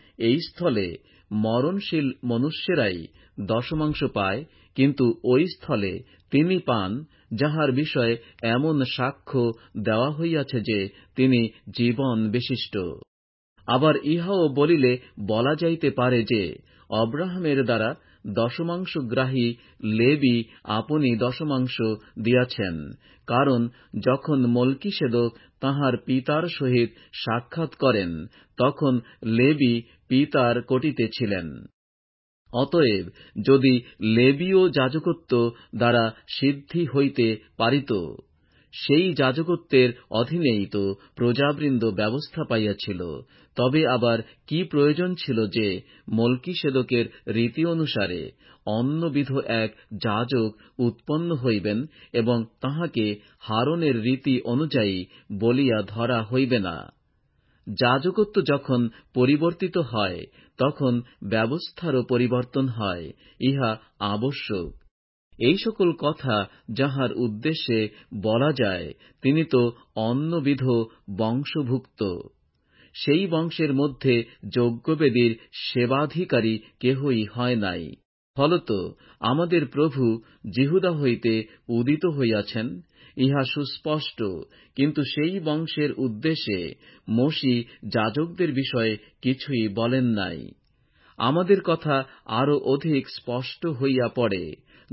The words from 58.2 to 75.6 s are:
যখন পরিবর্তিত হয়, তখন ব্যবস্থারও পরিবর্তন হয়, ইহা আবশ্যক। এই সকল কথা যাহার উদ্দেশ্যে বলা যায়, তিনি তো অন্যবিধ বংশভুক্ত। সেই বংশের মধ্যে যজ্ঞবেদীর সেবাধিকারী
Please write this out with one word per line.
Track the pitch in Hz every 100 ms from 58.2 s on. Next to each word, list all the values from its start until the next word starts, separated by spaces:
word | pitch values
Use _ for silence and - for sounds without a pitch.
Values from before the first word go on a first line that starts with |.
| 208 202
যখন | 160 143 - 123 117 - _
পরিবর্তিত | 127 127 147 165 170 185 180
হয়, | 127 113 95 90 - _ _ -
তখন | 135 147 135 120 120 - 101
ব্যবস্থারও | 110 117 139 - - 170 131
পরিবর্তন | 120 123 123 123 123 135 131
হয়, | 113 101 87 80 - _ -
ইহা | 131 139 120 110 _ -
আবশ্যক। | 101 104 127 135 - 98 80 - _ _ _ _ _ -
এই | 120 196
সকল | 226 214 180
কথা | 160 147 151 135 107 98 _ -
যাহার | 110 139 135 123
উদ্দেশ্যে | - 120 107 151 160 - 113 107 - - 104
বলা | 107 113 143
যায়, | 131 107 90 - - _ _
তিনি | 135 151
তো | 160 127 120 117 _ -
অন্যবিধ | 110 131 156 170 139 135 131 117 110 _ - 98
বংশভুক্ত। | 110 123 143 165 127 127 - - 101 87 - _ _ _ _ _ _
সেই | - - 156 196
বংশের | 160 165 - 156
মধ্যে | 135 143 127 135 120 113 - 104 123
যজ্ঞবেদীর | 120 120 - 156 147 117 117 113 -
সেবাধিকারী | -